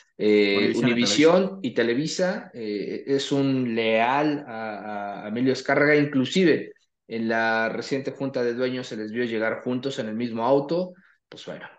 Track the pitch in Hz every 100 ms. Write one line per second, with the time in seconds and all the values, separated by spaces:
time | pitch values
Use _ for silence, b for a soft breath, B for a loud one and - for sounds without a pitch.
0 | b - 104 104 104 101 113 117 120 120
1 | 120 147 156 185 190 - 127 - 117 120
2 | 156 - 185 214 - 123 107 104 80 107
3 | - 139 - 139 139 131 123 113 113 110
4 | 120 139 151 147 - 110 110 104 107 104
5 | 101 101 107 117 131 131 - 131 147 151
6 | 147 135 123 185 175 107 - - _ _
7 | - 113 113 113 113 113 113 107 - 135
8 | 135 - 135 131 120 117 127 127 120 107
9 | 110 117 120 110 110 - 127 127 135 135
10 | 110 110 120 113 120 143 147 170 185 b
11 | b b _ - - 80 -